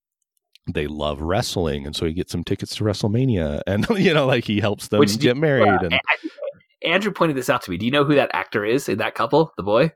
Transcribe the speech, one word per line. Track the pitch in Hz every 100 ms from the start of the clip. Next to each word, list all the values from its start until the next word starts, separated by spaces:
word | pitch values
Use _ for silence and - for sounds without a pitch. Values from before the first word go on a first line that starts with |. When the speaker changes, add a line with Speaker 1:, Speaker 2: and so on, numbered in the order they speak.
| _ _ _ _ _ _ -
Speaker 1:
they | 85 76
love | 76 73 71
wrestling. | 80 98 123 - 82 73 69
And | 78
so |
he | 85
gets | 85 90
some | 90
tickets | 85 101 - -
to |
WrestleMania. | 107 104 110 110 131 104 78 73 -
And, | 101 -
<laughs> | 208
you | 185
know, | 151 135
like, | 127
he | - 104
helps | 104 101 -
them | 104
Speaker 2:
Which | 104 107
do |
Speaker 1:
get | 135 123
Speaker 2:
you, |
Speaker 1:
married. | 156 135 - 762
Speaker 2:
uh, | -
Speaker 1:
And |
Speaker 2:
A-, | - - - 320 - 554 - _ _ 147
Andrew | 180 208
pointed | - 170 135
this | 123
out | 123
to | -
me. | 87
Do | 113
you |
know | 143
who | 143 147
that | 120
actor | 85 95 113
is | 104 127 -
in | 123
that | 107
couple, | - 117 143 160 -
the |
boy? | 92 110 156